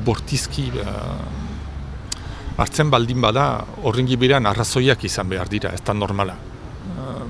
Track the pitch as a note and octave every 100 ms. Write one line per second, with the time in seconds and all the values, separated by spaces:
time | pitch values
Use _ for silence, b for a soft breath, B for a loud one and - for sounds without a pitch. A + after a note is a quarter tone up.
0 | A2 A2 - C3+ - - C3 B2 G2+ G#2
1 | F2+ F#2 - C#2+ - - - - - -
2 | - - - - - - - - D3+ C3+
3 | A#2 B2+ A2+ A2+ C#3+ A2+ - - D3 A2+
4 | B2+ B2+ B2+ C#3 G#2+ G2+ A2+ C3+ B2+ B2
5 | G2+ - F#2 F#2+ F2 G#2 G2+ F#2 - G#2
6 | G2 G2 G2 F#2 - - - - F#3+ F3
7 | C3 B2+ B2